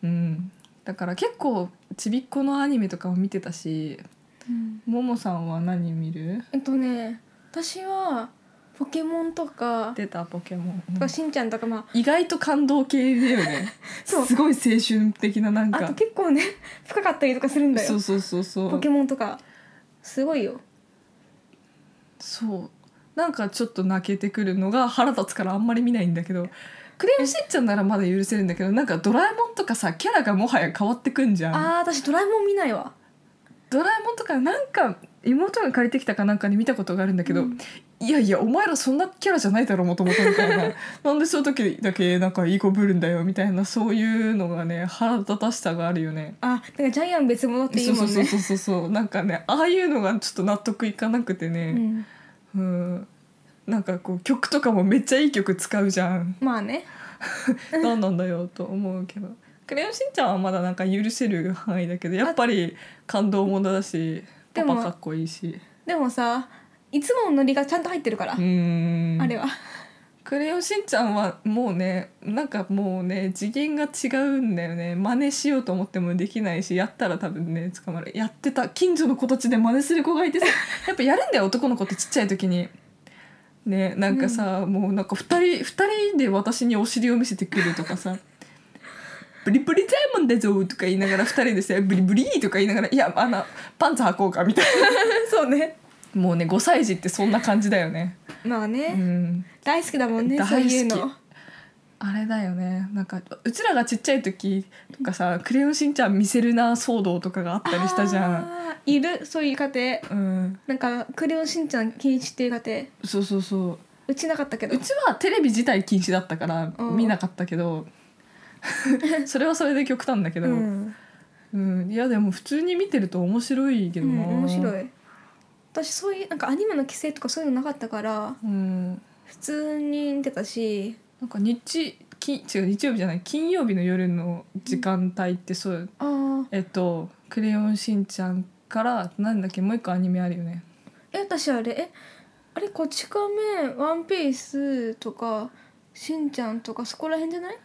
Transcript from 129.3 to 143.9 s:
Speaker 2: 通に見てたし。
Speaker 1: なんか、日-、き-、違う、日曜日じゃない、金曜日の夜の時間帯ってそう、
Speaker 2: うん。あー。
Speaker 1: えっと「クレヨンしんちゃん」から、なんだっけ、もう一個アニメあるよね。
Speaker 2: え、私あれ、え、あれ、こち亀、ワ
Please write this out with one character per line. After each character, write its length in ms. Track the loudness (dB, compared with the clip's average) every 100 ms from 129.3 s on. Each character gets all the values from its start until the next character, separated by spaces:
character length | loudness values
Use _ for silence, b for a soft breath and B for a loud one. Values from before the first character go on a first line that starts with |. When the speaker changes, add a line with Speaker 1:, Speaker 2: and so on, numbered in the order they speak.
| -16
Speaker 2:
通 420 | -8 -6 -4 -4
に 340 | -4 -2 -2
見 100 | -2
て 80 | -4
た 120 | -4
し。 540 | -8 -4 -4 -2 -4 -8 _ _
Speaker 1:
な 60 | -10
ん 20 |
か、 80 | -2
日-、 240 | 0 0 -4 -4 -4 -8 -20 -12
き-、 180 | -6 -6 -4
違 60 | -2
う、 60 | 0
日 200 | 0 0
曜 60 |
日 40 | 0
じ 60 |
ゃ 40 | -2
な 60 |
い、 80 | -4
金 260 | -4 -4 0
曜 180 | 0 2
日 80 | 2
の 80 |
夜 260 | 2 2 2
の 360 | 0 -2 -6 -8 -12
時 180 | -4 -2
間 320 | 0 0 0 0
帯 140 | -2
っ 40 | -2
て 180 | -4
そ 180 | -6 -4
う、 20 |
Speaker 2:
う 40 | -6
ん。 120 | -6 _
あ 60 | -2
ー。 420 | 0 0 -2 -2
Speaker 1:
え 80 | -4
っ 20 |
と 460 | -4 -2 -2 -2 -8 _ _
「ク 120 | -2
レ 100 | 0
ヨ 120 | 2
ン 140 | 2 0
し 160 | 0
ん 120 | 0 -2
ち 160 | -4
ゃ 80 | -4
ん」 160 | -2 -6 _ _
か 160 | -2
ら、 280 | 0 0 -4 -2
な 160 | 0
ん 80 | 0
だ 60 | -2
っ 40 |
け、 100 | -2
も 120 | 0
う 20 | 0
一 40 |
個 100 | -2
ア 60 | 0
ニ 120 | 2
メ 120 | 0
あ 60 | 0
る 100 | -4
よ 60 |
ね。 200 | -6 -10 -14 B B B B
Speaker 2:
え、 60 | -8
私 320 | -4 -2 -2
あ 100 | -2
れ、 100 | -2
え、 180 | -4 -8 B B B B B _ -8
あ 40 |
れ、 100 | -8
こ 180 | -4 -4
ち 200 | -4 -6
亀、 640 | -4 -2 -2 -2 -2 -2 -2
ワ 160 | -2